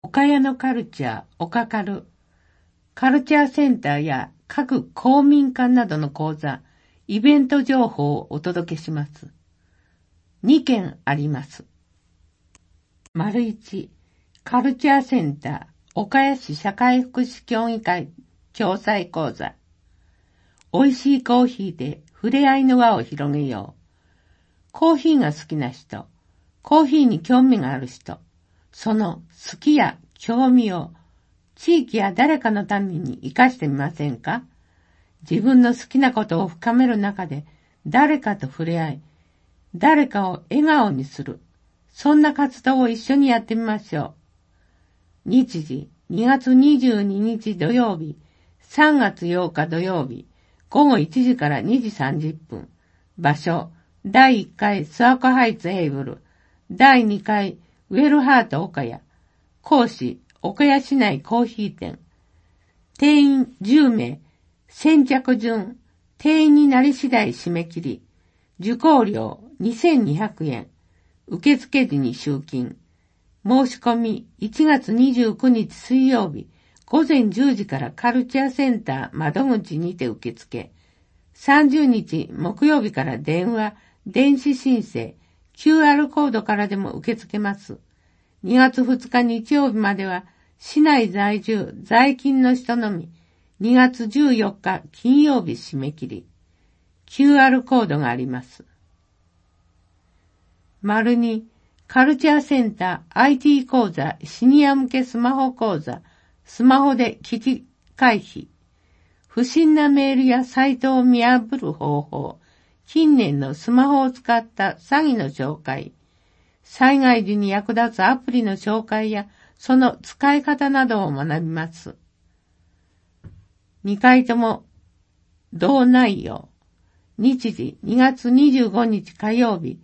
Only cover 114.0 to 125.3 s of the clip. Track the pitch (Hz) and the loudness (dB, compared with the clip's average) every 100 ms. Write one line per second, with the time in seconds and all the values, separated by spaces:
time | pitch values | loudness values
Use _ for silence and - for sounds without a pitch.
114 | 262 254 - 233 226 - 294 - - 285 | 0 -4 -2 -2 -2 -6 -6 -6 -2 0
115 | 311 226 143 147 135 156 - 139 - - | 0 0 -4 -6 -8 -8 -10 -10 -12 -20
116 | _ _ _ _ _ _ _ - 262 277 | _ _ _ _ _ _ _ 2 4 4
117 | 254 233 190 208 202 202 208 233 233 226 | 4 2 0 -2 -2 -4 -2 -2 -2 0
118 | 190 247 - 247 214 190 214 220 220 220 | 0 0 -2 -2 -2 -4 -4 -6 -4 -6
119 | 220 208 202 _ _ _ - 262 254 - | -4 -6 -10 _ _ _ 0 2 2 -2
120 | - - 285 285 294 294 277 277 254 214 | -14 -2 0 0 -2 -2 -2 0 0 -2
121 | 170 135 160 160 160 160 165 - - - | -4 -6 -4 -4 -6 -8 -10 -14 -20 -20
122 | _ _ _ _ _ _ _ _ _ _ | _ _ _ _ _ _ _ _ _ _
123 | _ _ - - _ _ _ _ 196 202 | _ _ -20 -20 _ _ _ _ -8 2
124 | 254 254 247 233 226 - _ _ _ _ | 6 6 4 0 -2 -4 _ _ _ _
125 | _ _ _ | _ _ _